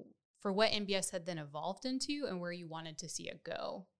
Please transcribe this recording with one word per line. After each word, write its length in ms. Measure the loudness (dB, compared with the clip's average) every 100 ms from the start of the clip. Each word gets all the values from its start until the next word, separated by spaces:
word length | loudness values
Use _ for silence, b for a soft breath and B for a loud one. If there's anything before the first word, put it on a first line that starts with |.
| -12 -20 _ _
for 140 | 2
what 160 | 6 6
M 140 | 6 2
B 100 | 2
S 140 | 2
had 160 | -2 -2
then 120 | -4
evolved 480 | -4 -4 -2 -2 -2
into 400 | -2 0 0 0
and 100 | 0
where 140 | -2
you 140 | -4 -6
wanted 300 | -6 -6 -8
to 100 | -6
see 180 | -6 -6
it 160 | -6
go? 420 | -4 -2 -2 -4 -10